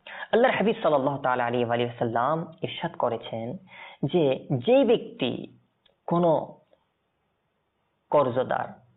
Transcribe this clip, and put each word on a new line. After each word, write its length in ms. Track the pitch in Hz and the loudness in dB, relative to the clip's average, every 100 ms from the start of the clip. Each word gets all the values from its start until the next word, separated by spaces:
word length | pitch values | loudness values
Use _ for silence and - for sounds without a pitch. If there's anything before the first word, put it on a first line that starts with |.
| - - - | -18 -16 -2
আল্লাহর 240 | 214 254 - | 2 4 2
হাবিব 200 | 202 220 | 0 0
সাল্লাল্লাহু 440 | 170 147 131 139 | 2 2 2 -2
তাআলা 220 | 139 123 120 | -2 0 0
আলাইহি 200 | 123 117 | 0 0
ওয়া 100 | 120 | 0
আলিহি 140 | 120 | -2
ওয়াসাল্লাম 460 | 120 120 117 127 160 170 - | -2 -2 0 0 0 -4 -8
ইরশাদ 320 | 120 - 170 - | -10 -6 -8 -2
করেছেন 500 | 123 117 - 117 113 175 - - - - | -2 -2 -6 -8 -8 -10 -14 -20 -20 -6
যে 200 | 143 180 143 127 - 135 120 | -2 2 2 0 -2 -2 4
যে 120 | 262 226 | 4 6
ব্যক্তি 460 | 226 - - 127 - - - _ _ _ _ - | 2 -2 -6 -4 -4 -10 -18 _ _ _ _ -2
কোনো 240 | 170 175 147 - - _ _ _ _ _ _ _ _ _ _ _ _ _ _ _ | 2 4 2 -2 -12 _ _ _ _ _ _ _ _ _ _ _ _ _ _ _
কর্জদার 560 | 151 131 120 123 123 - - _ | 2 4 0 0 -2 -4 -10 _